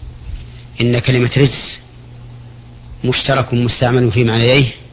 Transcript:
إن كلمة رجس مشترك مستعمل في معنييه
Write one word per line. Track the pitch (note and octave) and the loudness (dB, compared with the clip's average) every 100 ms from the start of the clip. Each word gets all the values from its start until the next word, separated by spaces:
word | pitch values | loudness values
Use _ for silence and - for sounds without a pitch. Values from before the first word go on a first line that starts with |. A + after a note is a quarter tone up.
| - - - - - - - - | -18 -16 -12 -12 -14 -18 -12 -2
إن | A#2+ A#2+ | 0 0
كلمة | B2 B2+ A#2+ - | 2 2 2 2
رجس | C#3 - - - - - - - - - - - - - - - | 2 0 -10 -12 -18 -20 -20 -20 -20 -20 -20 -20 -20 -20 -20 -6
مشترك | B2+ B2 - C3+ A#2+ | -2 -2 0 0 0
مستعمل | A#2+ A#2+ - A#2+ B2+ A#2+ | 0 0 0 2 4 2
في | G#2+ | 2
معنييه | A#2 A2+ A#2+ C#3 C3 - - | 2 4 4 4 2 -2 -18